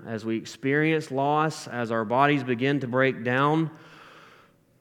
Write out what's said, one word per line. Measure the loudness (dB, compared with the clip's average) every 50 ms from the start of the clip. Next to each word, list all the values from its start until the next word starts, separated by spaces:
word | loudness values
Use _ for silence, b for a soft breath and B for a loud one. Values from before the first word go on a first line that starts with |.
| -12
as | -10 -8 -6 -4
we | -4 -4
experience | -4 -6 -8 -10 -6 -2 0 0 2 2 2 2 0 -2 -4
loss, | -4 -2 0 2 2 2 2 0 -2 -6 -10
as | -10 -6 -6 -4 -2
our | -2 -2 0
bodies | 0 2 4 4 4 4 2 0
begin | -2 -2 0 0 0 0 0
to | -2
break | 0 0 2 2 2 2 0 -2
down, | -2 0 2 2 2 2 2 0 -2 -4 B B B B B B B B B B B B B B B B B B _ _ _